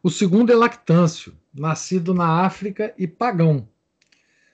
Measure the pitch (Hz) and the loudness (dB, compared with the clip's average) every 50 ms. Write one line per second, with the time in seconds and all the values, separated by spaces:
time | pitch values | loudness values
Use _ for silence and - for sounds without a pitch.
0 | - 175 - - 208 180 175 220 240 226 240 226 233 233 233 - _ - 165 175 | -2 -4 -2 0 0 2 4 2 4 4 4 4 4 2 -2 -6 _ 2 4 4
1 | 175 160 165 - - - - _ _ _ - 139 147 160 156 - - - 185 185 | 4 2 0 -6 -20 -20 -20 _ _ _ -14 -8 -6 -6 -6 -6 -6 -4 -4 -4
2 | 165 180 185 180 175 165 160 170 185 185 - - 185 208 196 - 214 214 - - | -2 -2 -2 0 0 0 0 0 0 -2 -4 -6 -10 -10 -8 -8 -8 -8 -6 -8
3 | 185 170 - _ 233 247 208 165 165 160 151 135 113 - _ _ _ _ _ _ | -8 -8 -6 _ -4 -4 0 2 2 2 2 0 -4 -12 _ _ _ _ _ _
4 | _ _ _ _ _ _ _ _ _ _ | _ _ _ _ _ _ _ _ _ _